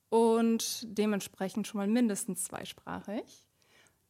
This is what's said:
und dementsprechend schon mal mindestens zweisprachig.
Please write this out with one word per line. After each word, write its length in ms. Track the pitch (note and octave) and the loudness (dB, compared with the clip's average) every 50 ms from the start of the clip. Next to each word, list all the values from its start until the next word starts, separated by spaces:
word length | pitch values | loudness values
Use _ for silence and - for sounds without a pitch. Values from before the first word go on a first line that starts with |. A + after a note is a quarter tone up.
| _ _ | _ _
und 720 | - A3+ A#3 A3+ A3+ A#3 A#3 A#3 A3+ A3 - - - - - | 2 4 6 6 6 4 4 4 2 2 0 -4 -6 -8 -10
dementsprechend 840 | A3+ G3+ G#3 G#3 G#3+ G#3 G3 - - - - G3 F#3+ - A3 G3 | -6 -2 0 0 2 0 0 -2 -6 -8 -6 -6 -4 -4 -4 -6
schon 120 | - - G#3 | -4 -4 -2
mal 100 | G3 G3+ | 0 2
mindestens 560 | A3 B3 B3 A3 G3+ G3 - - F3+ - - | 2 4 4 2 2 0 -4 -4 -6 -6 -6
zweisprachig. 800 | - - - - - - - - - F3 F3+ F#3+ - G3 A#3 - - - - _ _ _ _ _ _ _ _ _ _ _ _ _ _ | -8 -8 -10 -10 -12 -14 -14 -12 -10 -10 -10 -8 -8 -8 -8 -8 -10 -14 -20 _ _ _ _ _ _ _ _ _ _ _ _ _ _